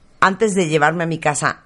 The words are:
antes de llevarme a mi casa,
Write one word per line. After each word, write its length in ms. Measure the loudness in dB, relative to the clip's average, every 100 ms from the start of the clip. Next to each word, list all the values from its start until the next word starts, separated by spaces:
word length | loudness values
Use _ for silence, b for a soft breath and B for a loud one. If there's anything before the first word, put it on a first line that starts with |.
| _ _
antes 360 | 0 2 0 0
de 120 | 0
llevarme 380 | 2 2 0 -4
a 20 |
mi 120 | -4
casa, 420 | -4 -2 -4 -6